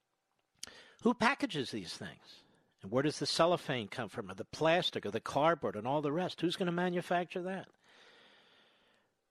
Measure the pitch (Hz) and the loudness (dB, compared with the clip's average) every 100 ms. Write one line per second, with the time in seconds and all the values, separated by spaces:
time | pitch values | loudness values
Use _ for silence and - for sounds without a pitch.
0 | _ _ _ _ _ _ - - - - | _ _ _ _ _ _ -18 -18 -20 -2
1 | 226 240 226 277 269 151 120 113 82 - | 0 4 4 4 -2 -2 -4 -6 -8 -10
2 | 82 - - - _ _ _ _ 98 120 | -12 -14 -20 -20 _ _ _ _ -4 0
3 | 147 - 139 - 170 170 - 127 101 - | 0 0 0 4 4 4 0 -4 -4 -6
4 | 107 - 95 95 - - 156 175 - 110 | -6 -6 -8 -10 -10 0 4 4 2 -2
5 | 104 104 - 139 156 165 113 104 113 147 | -4 -4 -2 2 4 4 0 -2 -2 0
6 | 147 156 175 - 170 165 180 175 180 180 | 0 0 -2 -2 -2 0 0 0 0 0
7 | - 175 180 185 175 190 - _ _ - | 0 0 0 -4 -6 -6 -10 _ _ -20
8 | - - - - _ _ _ _ _ _ | -20 -20 -20 -20 _ _ _ _ _ _
9 | _ _ _ | _ _ _